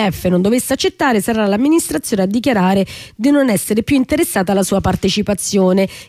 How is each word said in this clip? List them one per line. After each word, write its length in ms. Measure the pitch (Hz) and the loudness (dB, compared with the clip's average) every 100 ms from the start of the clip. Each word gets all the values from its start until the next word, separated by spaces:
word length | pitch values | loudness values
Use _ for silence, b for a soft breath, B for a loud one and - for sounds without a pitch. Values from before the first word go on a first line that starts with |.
| 208 | 0
F 160 | - 180 | -2 0
non 160 | 180 | 0
dovesse 320 | 190 247 - | 2 0 -2
accettare, 480 | 277 381 - 285 220 | -2 -2 0 0 0
sarà 240 | 190 220 202 | 0 0 0
l'amministrazione 760 | 208 277 330 - 302 - 208 | 2 2 2 0 -6 -2 -2
a 20 | 190 | 0
dichiarare 580 | 226 269 208 180 196 185 B B - | 0 0 2 2 2 -2 B B -2
di 140 | 247 | 2
non 180 | 285 269 | 4 2
essere 340 | 190 - 220 | 0 0 -2
più 140 | - 277 | 0 0
interessata 560 | 262 302 339 208 180 | 0 -2 0 -2 0
alla 100 | 196 | 0
sua 200 | 185 196 | 0 0
partecipazione, 1040 | 185 185 190 214 208 202 - 202 185 190 190 B | 0 0 -2 -2 -2 -4 -2 2 2 2 0 B